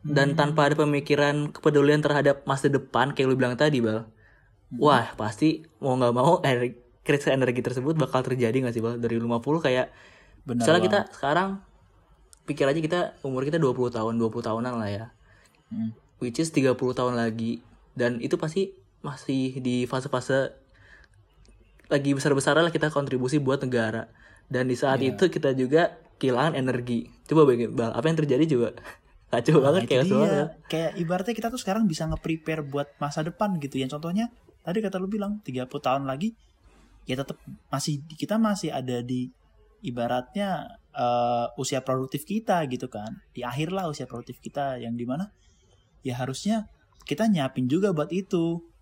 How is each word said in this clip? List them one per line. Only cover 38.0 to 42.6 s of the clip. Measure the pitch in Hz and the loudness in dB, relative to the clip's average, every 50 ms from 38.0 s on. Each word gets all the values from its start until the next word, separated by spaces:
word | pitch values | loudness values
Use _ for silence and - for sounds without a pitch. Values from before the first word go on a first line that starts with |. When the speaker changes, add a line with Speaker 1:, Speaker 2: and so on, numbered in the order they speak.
| 143 160 - | -6 -14 -10
Speaker 2:
kita | - - - 202 | -10 -6 -2 0
masih | 220 226 214 202 190 - 156 | 2 2 2 0 -2 -4 -4
ada | 139 135 127 127 123 120 | -4 -4 -4 -4 -4 -4
di | 120 120 127 123 127 127 - _ _ _ _ _ _ _ _ _ | -4 -4 -4 -4 -4 -6 -10 _ _ _ _ _ _ _ _ _
ibaratnya, | - 151 120 120 120 120 127 123 123 - - 196 202 196 180 151 147 - - - _ _ _ | -10 -8 -6 -4 -2 -2 -2 -2 -4 -4 -6 -4 -2 -2 -4 -4 -6 -12 -18 -20 _ _ _
eh, | - 123 120 120 120 120 120 120 120 120 117 - | -2 0 0 2 2 2 2 0 0 -2 -4 -4
usia | - 135 - 143 131 | -6 -4 -2 -2 -4
produktif | 127 - 131 131 131 131 - 143 - | -2 -2 -2 -2 -2 -4 -6 -8 -6
kita | - 202 220 220 - 196 175 | -4 -6 -4 0 0 0 0